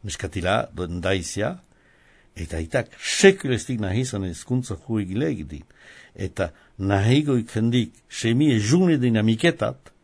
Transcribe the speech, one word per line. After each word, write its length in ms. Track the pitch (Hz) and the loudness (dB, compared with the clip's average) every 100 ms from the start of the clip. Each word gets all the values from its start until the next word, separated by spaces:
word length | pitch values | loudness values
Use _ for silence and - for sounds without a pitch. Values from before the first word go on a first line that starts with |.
Neskatila, 640 | 107 - 92 95 90 110 - 76 | -10 -8 -6 -4 0 0 -2 -6
doen 240 | 87 85 | -6 -4
daizia, 540 | 85 95 87 - 104 185 _ _ _ _ _ _ _ - | -2 -2 -2 -4 -4 -6 _ _ _ _ _ _ _ -12
eta 220 | 82 82 | -8 -6
itak 320 | 82 131 113 - | -2 -4 -4 -10
sekul 540 | - - 196 196 139 | -6 6 6 6 -2
ez 100 | 117 - | -4 -2
dik 140 | 120 | -4
nahi 220 | 98 104 | -2 -2
izan 240 | 127 101 95 | -2 -4 -6
eskuntza 500 | 85 - 127 127 - | -8 -4 -4 -4 -10
ju 240 | - 110 | -4 -4
egile 300 | 95 98 156 | -2 -2 -4
egiten. 320 | 117 73 73 - _ - - - | -4 -10 -14 -18 _ -20 -20 -20
Eta 380 | - 95 - 85 - _ - | -10 -8 -4 -6 -6 _ -6
nahi 480 | 98 98 107 135 | 0 2 4 4
goik 320 | 151 123 113 110 | 4 0 0 -2
hendik 380 | 113 123 113 _ _ | 2 2 -2 _ _
semie 500 | - 113 120 151 113 | -4 0 2 4 2
june 380 | 104 170 185 156 | 2 4 4 4
dinamiketat 920 | 123 113 110 113 170 - 110 127 - _ | 2 2 2 4 2 0 -4 -6 -18 _